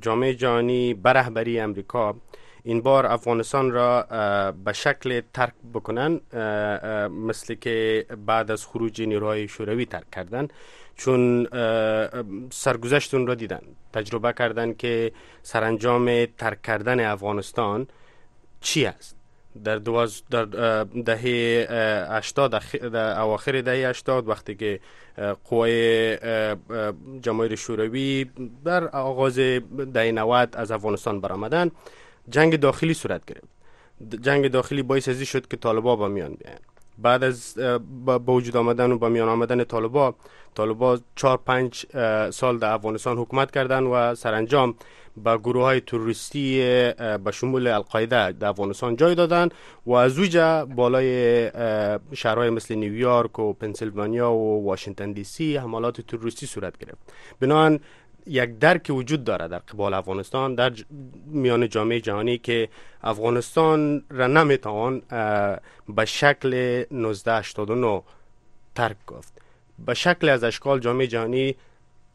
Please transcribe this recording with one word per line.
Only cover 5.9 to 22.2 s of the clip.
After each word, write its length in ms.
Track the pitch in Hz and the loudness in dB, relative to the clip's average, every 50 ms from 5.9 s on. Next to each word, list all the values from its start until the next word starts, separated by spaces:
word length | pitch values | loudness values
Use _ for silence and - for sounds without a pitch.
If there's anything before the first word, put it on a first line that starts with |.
| 110 117 135 156 165 - - - - | -4 -2 0 0 -2 -2 -4 -8 -8
اه، 60 | 120 | -4
اه، 680 | 110 107 104 104 104 104 104 - - 107 110 107 104 104 | -4 -2 -2 -2 -2 -2 -2 -4 -4 -6 -4 -4 -4 -4
مثل 460 | 80 90 110 113 110 - - 110 117 | -4 -6 -6 -6 -6 -6 -8 -12 -10
که 520 | 107 - 123 113 113 113 110 110 110 107 - 123 107 104 | -8 -4 -4 -2 0 0 0 0 0 -2 -6 -12 -10 -2
بعد 260 | 104 110 113 110 104 | 0 0 0 2 0
از 140 | 110 107 - | -4 -6 -6
خروج 360 | - - 117 113 113 110 - | -8 -6 -4 -4 -4 -2 -4
نیروهای 460 | 110 107 107 104 107 107 107 107 104 101 | -4 -2 0 0 0 0 -2 -2 -4 -6
شوروی 380 | - - 110 101 110 120 123 | -8 -8 -6 -4 -2 -2 -4
ترک 260 | - - 85 - - | -4 -6 -12 -12 -12
کردن، 360 | - 92 92 90 107 127 143 143 - - - - - - - - - | -12 -12 -10 -8 -6 -6 -6 -6 -8 -14 -20 -20 -20 -20 -20 -20 -14
چون، 520 | - - 131 131 123 123 123 120 120 120 - | -6 0 2 2 4 4 4 4 2 0 0
اه، 80 | - 127 | -2 -2
اه، 640 | 117 113 113 113 110 110 110 110 107 - - 123 120 101 98 98 127 127 | 0 0 2 2 2 2 0 0 -2 -2 -4 -8 -10 -8 -10 -12 -12 -12
سرگذشت 640 | - - - 139 123 117 117 120 139 147 - - - | -10 -4 -2 0 0 0 0 0 0 0 0 0 -2
اون 140 | 135 127 120 | -2 0 0
را 80 | 127 | -2
دیدن، 260 | 113 113 95 90 - - - - - - - - | -4 -6 -8 -10 -10 -12 -18 -20 -20 -18 -10 -6
تجربه 400 | 110 104 107 120 113 107 120 117 | -6 -6 -4 -4 -2 -2 -2 0
کردن 400 | - 123 113 110 113 117 117 110 | 0 -2 -2 0 -2 -2 -4 -4
که 380 | 101 - 120 117 113 113 113 - - - - - - - | -4 -4 -2 -2 0 -2 -4 -6 -10 -20 -20 -20 -20 -12
سرانجام 840 | - - 113 110 113 113 107 107 123 120 123 120 120 120 120 120 | -4 -2 0 2 2 0 0 2 2 2 4 4 4 4 2 2
ترک 360 | 117 - - 117 113 104 - | 0 -2 -4 -4 -4 -4 -4
کردن 380 | - - 110 104 104 120 127 123 | -4 -2 -2 -2 0 0 0 2
افغانستان 880 | 113 107 107 98 98 104 104 104 98 - - - 113 101 101 110 131 - - - - - - - - - _ - - - - - | 2 0 -2 -2 -2 -4 -4 -4 -4 -6 -4 -2 -2 0 0 -2 -4 -6 -12 -20 -20 -20 -20 -20 -20 -20 _ -20 -20 -20 -18 -10
چی 240 | - - - 156 - | -6 -2 0 0 0
است. 300 | - - - - - - - - _ - _ _ - - 110 104 | 0 -2 -6 -18 -20 -20 -20 -20 _ -20 _ _ -20 -18 -10 -4
در 140 | 107 110 107 | -4 -4 -4
دواز-، 460 | 107 120 113 117 117 113 101 - - - | -2 -2 0 0 0 0 -2 -10 -10 -4
در، 300 | 123 117 113 107 104 110 | -2 -2 -2 -2 -4 0
اه، 220 | 117 113 110 107 107 | 0 2 2 0 -2
دهه، 840 | 98 - 120 117 117 113 110 120 127 123 120 117 117 117 117 113 - | -4 -6 -6 -2 -2 -2 0 0 -2 0 0 0 2 2 2 0 0
اه، 480 | 120 117 110 110 107 104 90 78 107 | -2 0 0 0 0 0 -2 -2 -4
هشتاد، 380 | 107 | -4